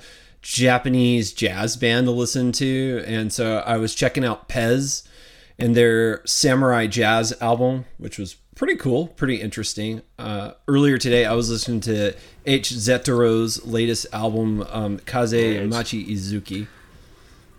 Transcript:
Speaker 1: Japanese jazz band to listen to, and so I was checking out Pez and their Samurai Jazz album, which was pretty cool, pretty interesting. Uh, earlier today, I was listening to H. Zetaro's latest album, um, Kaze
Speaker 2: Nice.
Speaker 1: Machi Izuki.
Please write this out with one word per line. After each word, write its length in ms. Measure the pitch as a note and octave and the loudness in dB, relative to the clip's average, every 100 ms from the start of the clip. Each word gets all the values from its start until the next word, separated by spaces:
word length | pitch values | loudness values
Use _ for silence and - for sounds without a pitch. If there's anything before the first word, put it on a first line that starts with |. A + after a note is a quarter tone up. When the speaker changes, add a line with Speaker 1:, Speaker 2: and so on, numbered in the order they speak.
| - - - _ | -14 -20 -20 _
Speaker 1:
Japanese 920 | - - B2+ B2 C3+ B2+ B2 A#2+ A2 | -8 2 4 4 2 2 4 2 0
jazz 460 | - G#2+ F#2 A2+ A#2+ | -2 -2 -2 -4 0
band 300 | B2 B2 B2+ | 0 2 2
to 40 | |
listen 400 | A#2+ A#2+ C3+ B2 | 2 0 0 0
to, 500 | A#2 C3+ C3 C3 B2 - | 0 -2 -2 -2 -4 -4
and 240 | A2+ A2 | -4 -4
so 280 | - A2+ A2 | -2 -2 -2
I 180 | - A#2 | -2 -2
was 180 | A2 - | -2 0
checking 300 | C3 - B2+ | 0 0 -2
out 240 | G#2+ - | -4 -6
Pez 540 | C3+ A2+ B2+ C#3 - - - - - - - | -2 2 2 0 -6 -10 -20 -20 -20 -20 -4
and 160 | A#2+ | 2
their 480 | A#2 A#2+ A2+ A2+ G#2+ - | 6 6 6 2 0 -2
Samurai 600 | - D3 C3 C3+ A#2+ A2 | 0 2 4 4 2 2
Jazz 460 | G#2 G#2+ A2+ A2+ - | 2 2 2 0 -2
album, 440 | A#2 A#2 B2+ C3 B2+ - | 0 2 2 -2 -8 -12
which 220 | - - | -12 -10
was 160 | F#2+ - _ - | -10 -12 _ -6
pretty 200 | C#4 E4 | -2 -2
cool, 320 | C#3 B2 E3+ | 0 0 -2
pretty 280 | - C#3 A#2+ | -4 -2 -2
interesting. 600 | A2 G#2+ G#2+ - G#2+ A2+ - - | -4 -6 -6 -6 -6 -6 -12 -14
Uh, 320 | A2+ G#2 G#2 - - | -8 -8 -8 -10 0
earlier 300 | C#3 C#3+ C3 | 4 4 4
today, 280 | B2+ A#2+ A2+ | 2 4 4
I 80 | |
was 160 | A2+ A#2 | 2 0
listening 300 | A2+ - A#2 | -2 -2 -4
to 320 | A2+ G#2+ G#2 - - - - | -2 0 0 -4 -14 -10 -2
H. 240 | C3+ - | 0 0
Zetaro's 960 | B2 G#2+ B2 - A#2+ A#2+ A2+ A2+ A2 - | -4 0 0 2 2 4 4 0 -4 -4
latest 400 | A2+ A#2 A2+ - | -2 0 -2 -4
album, 520 | G#2+ A2 A2 A2 G#2+ G2+ | -4 -2 0 0 -2 -4
um, 280 | A2 G#2 G2+ | -6 -4 -6
Kaze 340 | - B2 A#2+ | -4 -2 0
Speaker 2:
Nice. 360 | A#2 A#2 G#2 G#2 | 2 2 0 -2
Speaker 1:
Machi 360 | A#2 A2+ A2+ F#2+ | -4 -4 -6 -6
Izuki. 640 | G#2 F#2+ G#2 G2 G2 G#2+ - - - - - - - - | -6 -4 -4 -6 -8 -10 -14 -20 -20 -20 -20 -20 -20 -20